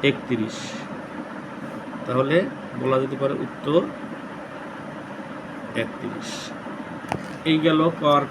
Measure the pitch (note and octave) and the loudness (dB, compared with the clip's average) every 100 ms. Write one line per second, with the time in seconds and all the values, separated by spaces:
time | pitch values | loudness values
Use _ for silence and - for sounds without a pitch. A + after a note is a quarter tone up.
0 | C#3 C#3+ - A#2+ G#2+ - - - - - | 4 2 0 0 0 -2 -6 -8 -8 -8
1 | - - - - - - - - - - | -8 -8 -8 -8 -10 -10 -8 -8 -8 -8
2 | - B2+ C3+ E3 G#3 - - B2 B2+ C3 | 0 2 6 6 4 -4 -8 -4 2 2
3 | C3+ C3+ C#3 C#3 A#2+ - C#3+ D#3+ - - | 2 0 0 0 -4 -4 4 4 4 -6
4 | - - - - - - - - - - | -8 -8 -10 -10 -10 -10 -10 -10 -10 -10
5 | - - - - - - - - - - | -10 -10 -10 -10 -10 -10 -6 -4 -4 -4
6 | - - - - - - - - - - | -6 -6 -6 -8 -8 -10 -10 -10 -10 -10
7 | - - - - D#3+ D#3 D#3+ D#3 D#3+ E3 | -4 -4 -4 -2 4 6 8 8 6 4
8 | D3+ C#3+ C#3 | 6 6 6